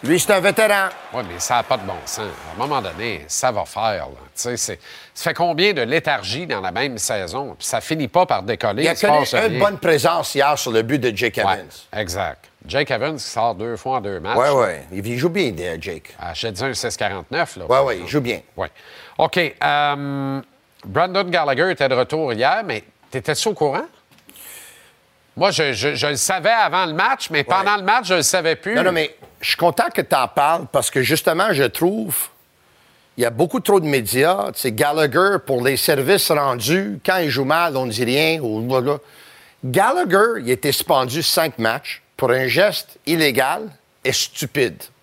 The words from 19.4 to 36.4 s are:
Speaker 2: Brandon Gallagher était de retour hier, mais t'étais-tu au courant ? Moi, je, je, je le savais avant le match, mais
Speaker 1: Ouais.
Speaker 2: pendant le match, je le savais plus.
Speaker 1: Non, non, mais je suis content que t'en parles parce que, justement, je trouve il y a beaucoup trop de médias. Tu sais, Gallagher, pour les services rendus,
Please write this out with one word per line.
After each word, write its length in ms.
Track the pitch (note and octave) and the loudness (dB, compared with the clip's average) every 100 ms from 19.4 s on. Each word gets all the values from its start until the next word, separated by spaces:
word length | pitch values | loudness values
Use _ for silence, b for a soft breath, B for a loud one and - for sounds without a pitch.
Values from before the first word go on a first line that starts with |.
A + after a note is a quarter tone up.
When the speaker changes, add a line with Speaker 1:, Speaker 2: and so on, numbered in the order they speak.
| E3 - D3+ D3 D3 C#3+ C#3+ C#3 C3+ C3+ - _ _ _ | 0 0 0 2 0 -2 -4 -4 -4 -6 -10 _ _ _
Speaker 2:
Brandon 400 | G2+ G2 F3+ F#3 | -6 -2 0 0
Gallagher 460 | F#3 F3 D3 C3 F#3 | 0 0 0 2 0
était 180 | E3+ C#3 | 2 2
de 60 | |
retour 380 | B2+ B2 D#3 D3+ | 2 0 0 -2
hier, 300 | A2 C3 F#3+ | 0 2 0
mais 180 | G#3 A2 - _ _ | -2 -8 -8 _ _
t'étais-tu 380 | C3 C#3 D3+ A3+ | -8 -4 -2 -2
au 60 | |
courant ? 300 | G3+ D3+ D3 D#4+ _ _ _ _ B B B B B B B _ _ _ - | 0 -2 -2 -6 _ _ _ _ B B B B B B B _ _ _ 0
Moi, 140 | F#3 | 2
je, 220 | D#3+ D3 | 4 0
je, 220 | A2+ C3 | 2 -2
je 120 | C3+ D3 | 0 -2
le 80 | C#3+ | 0
savais 340 | - F#3 E3+ | 0 2 2
avant 340 | A3+ F#3+ F3 F3+ | 4 4 2 0
le 60 | |
match, 380 | D#3 G#3+ C4 - | 2 2 0 -2
mais 80 | D#3 | -2
Speaker 1:
Ouais. 60 | |
Speaker 2:
pendant 320 | C#3+ F#3 G3 G#3 | 2 2 2 0
le 60 | |
match, 240 | F#3 A3+ G3 | 2 2 2
je 80 | |
le 80 | F#3 | 2
savais 320 | C#3+ F#3+ E3 D#3 | 2 2 2 -2
plus. 180 | G3 | 0
Speaker 1:
Non, 80 | A3+ | 2
non, 80 | F#3 | 2
mais 240 | E3+ D#3 - - _ | 2 -2 -6 -20 _
je 80 | - | -6
suis 80 | - | 2
content 320 | E3+ D#3+ E4+ | 2 2 0
que 100 | - | 0
t'en 260 | D#3+ D3 B2 | 0 0 2
parles 380 | - C#3+ E3 C3+ | 2 2 2 0
parce 200 | C#3 B2 | 0 0
que, 100 | - | 0
justement, 500 | B2 D3+ - E3 G#3+ | 2 2 2 2 2
je 120 | D#3 | 2
trouve 500 | C3 - E3+ G#3+ G#3+ - - _ _ _ b b b b b - | 2 2 0 0 -4 -4 -6 _ _ _ b b b b b -2
il 60 | |
y 40 | A#2+ | -2
a 40 | |
beaucoup 300 | A2+ D#3+ C4 | 2 0 0
trop 200 | - G3+ | 4 4
de 60 | D#3 | 4
médias. 680 | C#3 G#2+ B2 D3+ F#3+ G3+ | 0 2 2 4 2 -2
Tu 80 | - | -2
sais, 120 | C3 | -4
Gallagher, 640 | A2 D3 D#3 D3+ D3+ F#3+ F#3+ | 0 0 2 2 4 2 2
pour 180 | - C3 | 0 0
les 120 | B2 C3 | 2 0
services 520 | - D3 C3 G3 - | 2 2 4 2 4
rendus, 680 | D#3 | 2